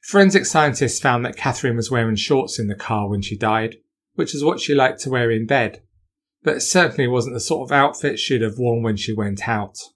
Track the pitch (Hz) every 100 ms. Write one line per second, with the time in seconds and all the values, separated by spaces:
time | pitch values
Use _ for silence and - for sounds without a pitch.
0 | - 202 196 196 190 165 151 - 123 -
1 | 139 120 123 - 139 120 131 117 110 127
2 | 113 107 - 139 120 - 107 98 - 107
3 | 101 101 98 101 110 110 110 - _ _
4 | _ - 165 143 147 - - 143 131 -
5 | 135 127 120 113 113 139 110 - _ _
6 | _ _ _ _ - - - 185 165 135
7 | 127 123 120 120 - 160 127 139 143 -
8 | 147 - - 127 110 107 123 117 113 104
9 | - 107 101 98 - 110 98 - -